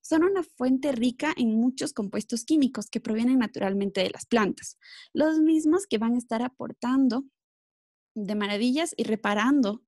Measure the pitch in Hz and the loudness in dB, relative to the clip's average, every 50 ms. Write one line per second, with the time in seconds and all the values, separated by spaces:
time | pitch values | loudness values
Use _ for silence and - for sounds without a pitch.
0 | _ - 320 320 330 370 392 381 320 - _ _ 247 254 262 262 262 294 269 233 | _ 0 2 2 4 4 2 0 -2 -4 _ _ 0 0 0 0 0 -2 -2 0
1 | 226 254 240 - - 302 311 - 247 226 220 220 233 262 254 - 285 302 - - | 0 0 0 0 -4 -4 -2 0 0 2 2 2 2 2 0 -2 -6 -6 -4 -6
2 | 214 190 - 202 214 _ - 226 - - 311 311 277 247 269 220 202 - - 226 | -6 -4 -4 -6 -6 _ -6 -8 -2 0 2 2 2 2 0 -4 -10 -6 -8 -8
3 | - - 220 214 233 247 262 262 233 208 - - 202 190 196 196 196 202 196 196 | -4 -4 -2 0 0 2 2 2 0 0 -4 -4 -2 -2 0 0 -2 -2 -2 -2
4 | 185 190 - - - _ - 226 214 185 - - - - - _ _ - - - | -2 -2 -4 -8 -6 _ 2 2 2 2 -2 -6 -10 -18 -18 _ _ -20 -20 -20
5 | - _ _ - 285 311 320 311 311 311 320 311 311 302 311 370 403 _ - 214 | -20 _ _ 0 0 2 2 4 4 4 4 2 2 2 2 2 0 _ -4 -2
6 | 220 226 240 247 240 _ 233 226 240 254 _ _ - 233 254 _ - 240 254 269 | 0 0 0 -2 -2 _ -4 -4 -4 -6 _ _ -12 -12 -10 _ -4 0 2 4
7 | 269 254 220 254 277 269 _ _ _ _ _ _ _ _ _ _ _ _ _ _ | 4 4 2 0 -4 -8 _ _ _ _ _ _ _ _ _ _ _ _ _ _
8 | _ _ _ 220 208 185 214 208 208 202 208 202 226 247 254 302 330 320 - - | _ _ _ -10 -6 -4 -4 -4 -2 -2 -2 0 0 0 2 0 -2 -4 -2 -4
9 | 240 202 220 208 - 208 208 208 214 247 285 294 254 196 208 240 _ | -2 -2 -2 -2 0 -2 0 2 2 4 4 4 2 2 -2 -6 _